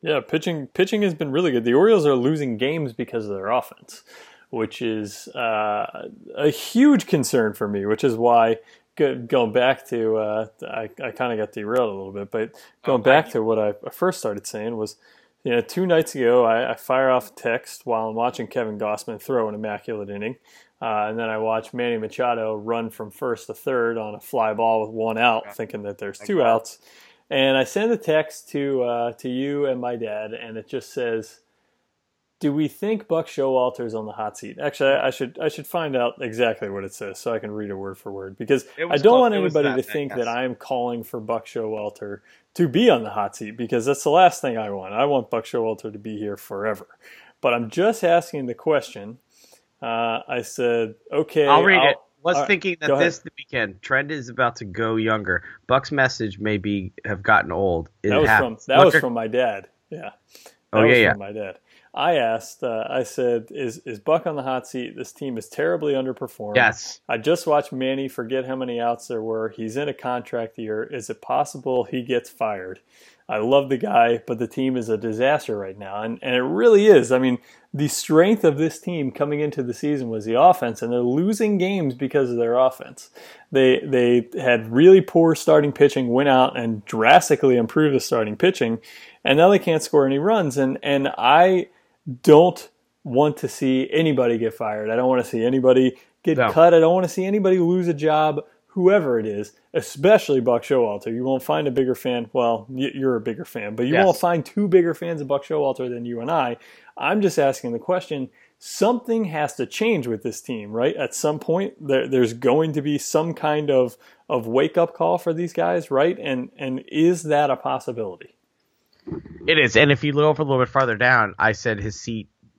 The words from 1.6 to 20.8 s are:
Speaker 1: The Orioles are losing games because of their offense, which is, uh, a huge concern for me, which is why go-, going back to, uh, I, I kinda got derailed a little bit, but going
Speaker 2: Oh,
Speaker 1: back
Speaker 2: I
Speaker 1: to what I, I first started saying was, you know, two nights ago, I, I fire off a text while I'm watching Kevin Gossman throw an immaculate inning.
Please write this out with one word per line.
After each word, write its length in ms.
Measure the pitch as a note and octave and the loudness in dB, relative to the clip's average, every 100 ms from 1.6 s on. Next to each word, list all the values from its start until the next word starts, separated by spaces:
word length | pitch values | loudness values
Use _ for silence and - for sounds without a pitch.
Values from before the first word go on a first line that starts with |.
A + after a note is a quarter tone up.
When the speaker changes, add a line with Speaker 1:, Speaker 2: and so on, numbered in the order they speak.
Speaker 1:
The 100 | A#2 | 2
Orioles 320 | B2+ G3+ G#3+ D3 | 4 6 4 4
are 80 | |
losing 420 | C3 B2 D#3 C#3 A2 | 2 2 -2 -4 -4
games 360 | B2+ D#3+ C#3+ | -4 -4 -6
because 320 | A2+ A#2+ A#2+ G#2+ | -8 -6 -6 -6
of 80 | |
their 140 | G2 F#2+ | -8 -2
offense, 520 | A#2+ - - - - _ - - _ _ | -4 -4 -18 -20 -20 _ -20 -20 _ _
which 300 | A#2+ A2 - | -6 -6 -4
is, 460 | A#2 A2 G#2 - - | -6 -4 -8 -12 -14
uh, 800 | - A#2 A2 G#2+ G#2 - - - - - - | -6 -4 -2 -2 -4 -6 -10 -16 -18 -16 -2
a 120 | D3 | -2
huge 580 | C#3+ - A3+ C#4+ C4 - | -2 -4 4 6 6 2
concern 460 | D#3+ B2+ C3+ A2 | -2 2 0 0
for 160 | G#2 G#2 | -2 -4
me, 180 | G2+ G2+ | -4 -2
which 160 | G#2+ | 0
is 100 | C#3 A2+ | 0 2
why 420 | A#2+ A#2 A2+ A2+ - _ _ - | 4 6 6 2 -6 _ _ -2
go-, 180 | C#3+ C3 | 0 0
going 360 | A#2+ C3+ A#2 | -2 0 2
back 340 | A2 B2 C3+ - | 2 2 0 -4
to, 280 | A#2 A2 A2 | -2 0 0
uh, 300 | G#2+ G#2+ A2 _ | 0 -4 -6 _
I, 280 | - A2+ G#2+ - | -10 -10 -10 -10
I 80 | C3 | -12
kinda 240 | - B2 A2 | -6 -4 -4
got 160 | G#2+ | -6
derailed 360 | - G#2 B2 A#2 | -6 -2 0 0
a 20 | |
little 200 | G2 F#2+ | -4 -10
bit, 180 | G2+ G2+ | -12 -8
but 220 | A2+ A2 - - _ | -6 -6 -10 -20 _
going 180 | - C3 | -2 0
Speaker 2:
Oh, 40 | |
Speaker 1:
back 220 | A2 C#3 D#3 | 4 4 4
Speaker 2:
I 40 | |
Speaker 1:
to 120 | A#2+ | -4
what 160 | A2 A2 | -2 0
I, 160 | G#2 G#2 - | -2 -4 -14
I 40 | |
first 280 | - F3+ F3+ | -4 -4 -2
started 280 | A2+ G2+ - | -6 -8 -10
saying 300 | G#2+ A2 A#2 | -10 -8 -8
was, 200 | G#2+ - _ _ _ _ | -8 -10 _ _ _ _
you 80 | - | -2
know, 80 | A#2+ | -2
two 260 | A2+ - F#3 | -2 -4 0
nights 280 | E3 D#3+ | 0 0
ago, 300 | C#3 A#2+ B2 | -2 2 4
I, 280 | A#2 A2+ B2+ | 4 2 -2
I 20 | |
fire 360 | A#2 - C3 C3 | -6 -2 0 2
off 200 | B2+ B2 | 2 -2
a 40 | |
text 520 | - B2 A#2 - - - | -8 -4 -4 -6 -16 -6
while 220 | A2+ A2 | -4 -4
I'm 60 | |
watching 320 | A2 A#2+ B2 A2+ | -4 -4 -4 -8
Kevin 300 | C3 A2+ G#2 | -6 -6 -6
Gossman 420 | G#2+ G#2+ - G#2+ | -6 -6 -8 -14
throw 280 | - C3 A2 | -4 -2 -2
an 60 | |
immaculate 560 | G#2 G#2+ G#2 - A2 G2+ | -6 -8 -10 -10 -10 -10
inning. 260 | G2+ G#2+ B2+ _ - _ _ | -8 -10 -10 _ -20 _ _